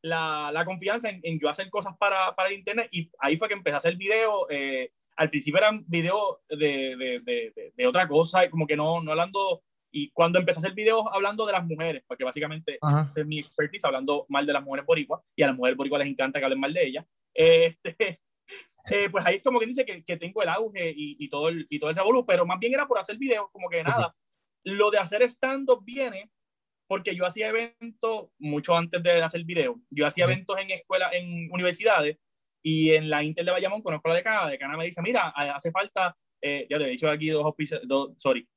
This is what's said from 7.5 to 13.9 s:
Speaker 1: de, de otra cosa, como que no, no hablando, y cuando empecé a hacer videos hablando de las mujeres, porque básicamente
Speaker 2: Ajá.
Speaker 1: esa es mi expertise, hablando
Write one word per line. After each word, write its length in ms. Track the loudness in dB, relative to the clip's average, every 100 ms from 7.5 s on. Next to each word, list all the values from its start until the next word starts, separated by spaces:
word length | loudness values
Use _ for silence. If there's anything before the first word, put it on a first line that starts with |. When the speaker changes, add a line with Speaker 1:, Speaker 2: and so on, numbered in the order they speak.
| -12
Speaker 1:
de, 180 | -16 0
de 120 | 2
otra 200 | 4 4
cosa, 420 | 4 4 4 4
como 160 | 2 0
que 120 | 0
no, 260 | 2 0
no 80 | -2
hablando, 500 | -2 0 0 0 -2 _ _ _
y 160 | -8 -6
cuando 280 | 2 4 4
empecé 200 | 2 0
a 20 |
hacer 120 | -2
videos 300 | 2 4 4 2
hablando 340 | -2 -2 -2 -2
de 60 |
las 140 | -2 -2
mujeres, 360 | -4 -4 -6 _
porque 160 | -6
básicamente 560 | -4 -4 -6 -6 -8 -2
Speaker 2:
Ajá. 280 | 2 2 2
Speaker 1:
esa 100 | -4
es 80 | -4
mi 120 | -6
expertise, 440 | -6 -4 -4 -2
hablando 420 | -2